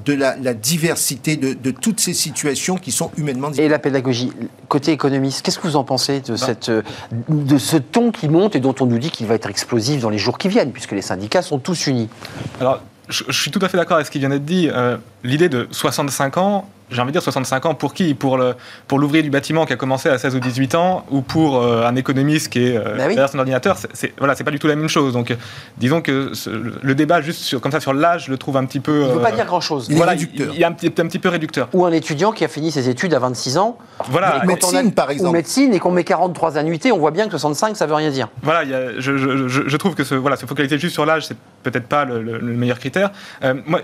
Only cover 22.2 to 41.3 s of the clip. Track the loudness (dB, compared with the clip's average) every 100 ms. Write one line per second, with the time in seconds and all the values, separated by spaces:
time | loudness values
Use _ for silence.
22.2 | 2 0 0 0 2 2 -2 -2 0 2
23.2 | 2 0 0 0 0 0 -4 -8 -8 -2
24.2 | 0 0 -2 0 0 0 0 0 2 0
25.2 | -2 -4 -8 -18 -18 -4 0 2 2 0
26.2 | -2 -6 -6 -6 -6 -4 0 2 4 2
27.2 | 0 -6 -4 -4 -2 -2 0 2 2 0
28.2 | -2 -6 -2 0 0 -2 0 2 4 4
29.2 | 2 2 0 -2 -2 -4 0 4 4 2
30.2 | -2 -4 -4 0 0 0 -2 0 -2 -2
31.2 | 0 0 -2 -4 0 2 4 2 0 0
32.2 | 0 0 -2 -2 -2 0 0 0 0 2
33.2 | 0 -2 -2 0 0 -2 -10 -10 -2 0
34.2 | 2 2 2 0 0 2 2 2 0 0
35.2 | 2 2 0 2 4 4 2 2 2 2
36.2 | 0 0 -2 0 0 0 2 2 2 2
37.2 | 0 0 -2 0 -2 0 0 2 0 -2
38.2 | -4 -4 0 0 0 -2 -4 -4 -2 0
39.2 | 2 0 0 0 0 0 0 -2 -2 0
40.2 | 0 -2 -2 -2 0 0 0 0 2 2
41.2 | -2